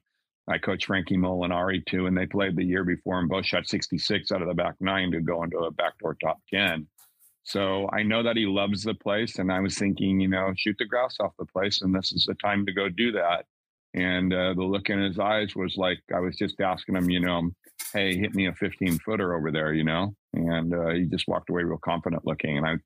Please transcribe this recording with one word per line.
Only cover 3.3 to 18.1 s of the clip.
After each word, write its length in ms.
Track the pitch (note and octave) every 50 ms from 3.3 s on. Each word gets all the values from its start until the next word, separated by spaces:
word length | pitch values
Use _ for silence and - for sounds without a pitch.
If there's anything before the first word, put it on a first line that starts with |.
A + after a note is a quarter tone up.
| F#2 F#2+ G#2
shot 220 | - - F2+ E2+ -
sixty-six 640 | - A2+ - - - - - - G#2+ G2 D#2+ -
out 100 | G#2 F#2+
of 60 | F2 E2+
the 80 | F2
back 260 | E2 F2 E2+ D#2+ -
nine 300 | F#2 F#2+ G2 G2 F#2 F2+
to 100 | E2 E2+
go 220 | E2 D#2+ F2 E2+ E2+
into 160 | E2 E2 E2
a 100 | E2 E2
backdoor 460 | D#2 - F2 D#2+ - - - E2 D2
top 260 | - - D#2 D#2 - _ -
ten. 360 | - G2 G2+ F#2 E2 D#2 D2+ - _ _ - - _ _ - - _ _ -
So 440 | - - G2+ G2+ F#2+ F#2+ G2 G2 G2
I 120 | - G#2 G#2+
know 200 | G#2 A2 A#2 A#2
that 140 | A#2 A2+ A#2
he 80 | A2
loves 380 | G2 F#2+ G2+ G2+ G2+ G#2 F#2 G2+
the 100 | A2 G#2
place, 440 | - - G#2 G2+ G#2+ A#2 A#2 - -
and 140 | F#2 F#2
I 80 | F#2 F#2
was 180 | F#2+ F#2+ - -
thinking, 440 | G#2 G2 F#2+ - G2+ F#2+ F#2+ F#2+
you 80 | F#2+ F#2+
know, 240 | F#2+ F#2 F#2+ F#2+ F#2
shoot 220 | - - A2 G#2 -
the 80 | -
grass 320 | G2+ B2 B2 B2+ B2+ - -
off 160 | G#2 F2+ - -
the 80 | -
place, 360 | - - F#2 F#2+ G2+ - -
and 120 | G2 F#2+ F#2+
this 200 | F#2+ F#2 - -
is 100 | F2+ -
the 100 | F#2+ F#2+
time 300 | - - G#2 G2+ G2+ G2+
to 60 | G2
go 160 | F#2 G2 G2 G2
do 240 | F2 F2 A#2 A#2+
that. 360 | G#2+ G2 F2 E2+ F2 - - _ _ _ _ _ _ _ _ _ -
And, 380 | F#2 F2+ F#2 F2+ F2+ F#2 F#2 F#2
uh, 200 | F#2 F2+ F#2 F#2
the 100 | F2+ F#2
look 260 | F#2 G2 G2 G2 -
in 80 | G#2+ G2
his 220 | G2 G2 F2 G2+
eyes 340 | G2 G2+ G#2+ G#2+ G#2 G2+ -
was 220 | G2 F#2 F2+ -
like, 240 | G2 F#2 F#2 F2+ E2+ _ - F2+
I 60 | F2+
was 160 | F2+ F2+ E2 -
just 240 | G#2 G2 - -
asking 340 | G2 F#2 F2+ E2 - - G2
him, 140 | F#2 F2+ F2+
you 100 | F2+ F2+
know, 320 | F2 F2+ F2+ E2+ E2 F2 F2+ _ _ - - - - -
"Hey, 260 | - G#2 G2 F#2+